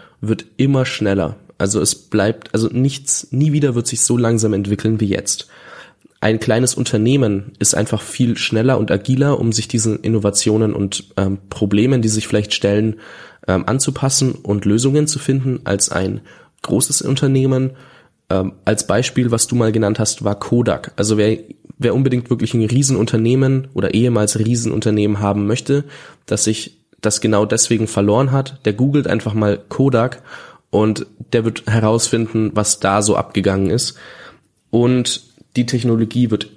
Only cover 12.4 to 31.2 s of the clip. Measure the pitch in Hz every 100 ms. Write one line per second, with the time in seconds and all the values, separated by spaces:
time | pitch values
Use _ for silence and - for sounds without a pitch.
12.4 | 104 - 98 101 110 110 - - - -
13.4 | - 92 - 127 - 131 139 - 131 -
14.4 | - 104 95 107 135 143 151 143 - 139
15.4 | 131 123 - 101 - - 95 107 - -
16.4 | - _ - 110 127 - - 135 143 135
17.4 | 131 131 131 131 - - _ _ _ 92
18.4 | 95 - - 107 - 98 131 - 120 113
19.4 | - 123 113 110 107 110 107 - 107 104
20.4 | - 120 120 71 - - 104 107 107 110
21.4 | - - - - 123 110 135 123 120 120
22.4 | 113 117 110 120 135 127 113 113 113 131
23.4 | 135 135 135 - 95 107 123 117 104 110
24.4 | 110 120 117 - 110 107 104 104 101 101
25.4 | 101 120 - 143 143 - - - - 104
26.4 | - 110 - _ _ _ 107 - 110 107
27.4 | 104 110 - 117 110 - 101 107 135 135
28.4 | 135 - - 104 131 143 131 120 113 107
29.4 | 104 101 - - 135 123 120 - - -
30.4 | - - _ 101 107 107 - _